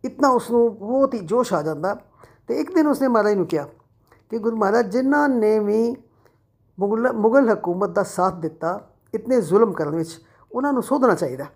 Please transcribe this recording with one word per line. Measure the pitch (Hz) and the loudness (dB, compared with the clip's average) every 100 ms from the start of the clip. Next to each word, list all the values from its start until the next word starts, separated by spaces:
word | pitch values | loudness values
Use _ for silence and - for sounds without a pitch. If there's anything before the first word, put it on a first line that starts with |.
| 254 | -12
ਇਤਨਾ | - 277 | 0 2
ਉਸ | 247 233 | 2 2
ਨੂੰ | 240 233 202 | 2 2 -2
ਬਹੁਤ | 202 262 269 | -4 0 0
ਹੀ | 247 | 0
ਜੋਸ਼ | 165 226 247 | -2 -2 0
ਆ | 170 | -2
ਜਾਂਦਾ। | 151 147 180 233 - _ - _ - | -2 -4 -4 -6 -12 _ -20 _ -6
ਤੇ | 247 | -4
ਇੱਕ | 302 370 | 0 2
ਦਿਨ | 302 | 2
ਉਸਨੇ | 269 269 | 2 2
ਮਹਾਰਾਜ | 233 208 | 2 2
ਨੂੰ | 208 170 | 0 0
ਕਿਹਾ | 160 139 - _ _ _ _ _ | -4 -6 -16 _ _ _ _ _
ਕਿ | 226 | -4
"ਗੁਰੂ | 214 226 | -4 0
ਮਹਾਰਾਜ, | 196 220 214 | 0 2 0
ਜਿਨ੍ਹਾਂ | 214 262 294 294 | 0 0 2 2
ਨੇ | 254 214 214 | 2 2 2
ਵੀ | 208 214 233 269 _ _ _ _ _ _ _ - | 0 0 0 -4 _ _ _ _ _ _ _ -6
ਮੁਗਲ, | 196 220 247 | -2 0 -2
ਮੁਗਲ | 233 214 262 247 | 0 4 4 4
ਹਕੂਮਤ | 208 - 175 196 | 0 -2 -2 -2
ਦਾ | 180 | -2
ਸਾਥ | 185 - 185 180 | -4 0 -2 -2
ਦਿੱਤਾ | 156 156 160 196 - _ _ | -8 -6 -6 -6 -10 _ _
ਇਤਨੇ | 220 - 254 | -10 0 0
ਜ਼ੁਲਮ | 165 190 226 | 2 2 2
ਕਰਨ | 170 156 160 | 0 -4 -4
ਵਿੱਚ, | 160 - _ _ _ | -6 -10 _ _ _
ਉਹਨਾਂ | 240 285 | -4 -2
ਨੂੰ | 269 | -2
ਸੋਧਣਾ | 233 277 247 175 | 0 2 2 2
ਚਾਹੀਦਾ | 147 127 139 | -2 -6 -12